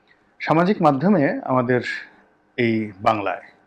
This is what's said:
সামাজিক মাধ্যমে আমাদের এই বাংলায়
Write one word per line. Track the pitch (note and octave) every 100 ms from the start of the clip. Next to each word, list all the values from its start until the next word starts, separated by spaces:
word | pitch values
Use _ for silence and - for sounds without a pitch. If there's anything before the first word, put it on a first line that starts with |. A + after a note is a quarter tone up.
| _ _ _ _
সামাজিক | - D#3 F3 G#3+
মাধ্যমে | D#3+ C3+ E3+ G3+ C#3+ C4+
আমাদের | - B2+ A#2+ B2 A#2+ - - - _ _ _ -
এই | A#2+ A2+ G#2+ F#2
বাংলায় | A2+ A2 G2 F2 - _